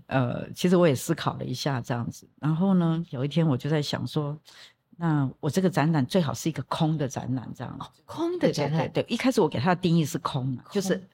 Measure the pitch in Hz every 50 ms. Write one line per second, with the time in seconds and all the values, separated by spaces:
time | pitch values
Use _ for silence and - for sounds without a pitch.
0 | - - - 135 123 120 - - - - - - - 180 190 175 175 165 131 123
1 | - - 165 - - 139 127 127 127 135 127 - - 151 135 123 - - 123 120
2 | 113 - - - - - _ - - 156 160 156 190 196 190 180 170 165 160 165
3 | 170 - - 120 131 147 139 170 160 160 131 120 - 143 160 151 143 - - 131
4 | 123 120 - 156 147 143 151 151 _ - - - - - _ _ _ _ _ -
5 | 170 165 151 147 135 127 - - - 147 - 190 190 180 - 151 139 160 165 151
6 | 123 - - 190 165 139 - - - 165 - - 131 - - - 165 156 160 147
7 | 147 123 - - - 123 127 127 110 - - - 127 - - - - - _ _
8 | _ - - - 330 339 359 349 311 - - 160 143 143 151 165 - - - 151
9 | - - 233 233 - 262 254 233 180 151 - - 123 185 180 175 185 170 165 170
10 | 156 131 - 139 - - - 135 123 135 127 113 - - - 202 190 196 180 190
11 | - -